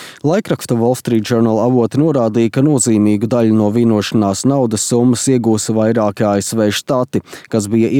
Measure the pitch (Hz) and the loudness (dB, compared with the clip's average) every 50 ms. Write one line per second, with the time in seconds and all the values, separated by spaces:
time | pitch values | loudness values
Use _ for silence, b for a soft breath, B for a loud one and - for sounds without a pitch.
0 | B B B B B 147 175 214 - - 156 - - - 127 113 113 120 127 - | B B B B B -2 0 0 -2 -4 -6 -6 -4 -2 -2 0 2 0 0 -2
1 | - - 120 113 104 - 120 113 117 113 110 107 110 123 127 123 117 107 - 139 | -2 0 0 0 0 0 0 2 2 2 2 2 2 2 2 2 0 0 0 0
2 | 156 165 139 131 113 110 107 117 117 110 - 135 135 156 147 123 - 120 110 107 | 0 2 2 0 0 0 0 0 0 0 0 0 2 2 2 2 0 2 2 2
3 | 104 104 104 101 117 107 127 120 113 110 110 110 104 104 107 120 120 117 110 104 | 2 2 0 0 0 0 0 2 2 2 2 2 2 2 2 2 2 2 2 0
4 | 98 - - 110 104 98 95 - - 131 139 139 127 113 110 101 - - 127 120 | 0 -2 0 0 0 0 -2 -2 -2 0 0 0 0 -2 -2 -4 -4 -2 0 2
5 | 120 127 120 - - 127 131 123 113 113 110 107 - - 110 110 107 110 117 117 | 2 2 0 0 0 0 0 0 2 0 0 0 -2 -2 -2 0 0 0 0 0
6 | 107 104 98 - 113 104 101 101 95 - 113 113 107 107 101 - - - 143 127 | 0 -2 -2 -2 -2 0 0 -2 -2 -4 -2 -2 0 0 -2 -2 -4 -2 -2 -2
7 | 123 - - 110 - B B B B B - 113 98 98 113 113 113 101 117 | -2 -2 -4 -6 -6 B B B B B -4 -4 -2 0 0 0 0 2 0